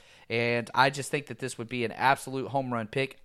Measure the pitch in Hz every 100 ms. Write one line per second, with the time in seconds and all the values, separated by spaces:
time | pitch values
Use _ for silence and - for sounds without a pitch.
0 | - - - 113 120 120 117 123 139 143
1 | 131 147 - 120 127 - 117 123 113 -
2 | 131 139 - 131 117 135 131 120 107 135
3 | 135 -